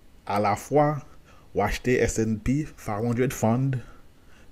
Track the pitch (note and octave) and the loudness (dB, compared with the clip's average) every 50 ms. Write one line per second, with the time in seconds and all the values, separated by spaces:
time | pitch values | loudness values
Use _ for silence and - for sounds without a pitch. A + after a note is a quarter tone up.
0 | - - - - - - G2+ G#2 G#2 G2+ G2+ - - - C3 D3 D3 D3 D3+ C#3 | -20 -20 -20 -16 -8 -4 -2 0 2 2 0 0 -2 0 2 2 4 2 0 -2
1 | - - - - - - - - - - - E2+ G2 G#2+ - - - B2 B2+ - | -8 -12 -20 -20 -20 -20 -20 -20 -18 -8 -2 -2 0 0 0 -2 0 2 2 4
2 | A#2 A2+ - - A2 A2+ A2 G#2 - - C3 D3 D#3 C#3+ - - - - G#2+ G2+ | 2 2 2 0 0 0 0 -2 0 0 0 0 -2 -4 -8 -12 -8 -6 -4 -2
3 | A#2 A#2+ A#2+ A#2 B2+ C#3 - - - A2 A#2 B2 C3+ C3+ C3 A#2+ - - - - | 0 0 0 0 0 0 0 0 2 2 2 2 2 0 -2 -2 -6 -10 -18 -20
4 | - - - - - - - - - - | -20 -20 -20 -20 -20 -20 -20 -20 -20 -14